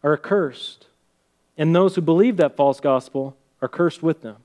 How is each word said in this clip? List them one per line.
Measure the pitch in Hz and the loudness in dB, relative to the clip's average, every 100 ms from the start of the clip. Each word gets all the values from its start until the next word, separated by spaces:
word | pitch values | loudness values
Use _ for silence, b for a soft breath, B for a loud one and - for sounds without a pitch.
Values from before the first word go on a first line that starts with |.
are | 143 | 0
accursed, | 151 - 202 160 127 - - _ _ _ _ _ _ _ - | -2 0 -2 -2 -8 -18 -18 _ _ _ _ _ _ _ -4
and | 156 170 | 0 2
those | 190 185 | 2 0
who | |
believe | 160 160 233 196 | 0 2 2 2
that | 151 - | -2 2
false | 143 135 | 0 0
gospel | 147 131 - 139 135 - _ _ | 0 -2 -2 -10 -10 -12 _ _
are | 131 | -10
cursed | - 170 - | -2 -2 0
with | 160 156 | -4 -4
them. | 113 107 | -8 -20